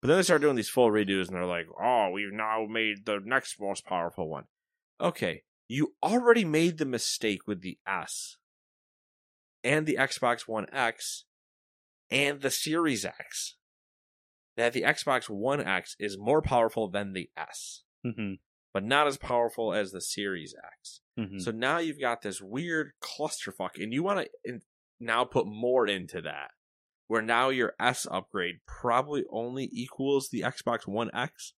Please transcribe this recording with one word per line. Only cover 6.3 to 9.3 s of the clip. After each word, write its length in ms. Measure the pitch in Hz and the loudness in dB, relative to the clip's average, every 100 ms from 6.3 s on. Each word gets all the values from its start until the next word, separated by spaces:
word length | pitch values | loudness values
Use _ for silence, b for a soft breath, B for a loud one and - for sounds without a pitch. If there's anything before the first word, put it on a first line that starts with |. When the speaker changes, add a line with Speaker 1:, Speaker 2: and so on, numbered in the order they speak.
| 233 | 8
Speaker 1:
made 340 | 175 151 170 160 | 8 4 4 2
the 60 | 139 | 0
mistake 600 | 120 - - 110 98 - | 0 -2 0 0 -2 -4
with 140 | 98 | -6
the 160 | 92 - - | -6 -8 -4
S 500 | 95 - - - - _ _ _ _ _ _ _ _ _ | -4 -4 -10 -10 -16 _ _ _ _ _ _ _ _ _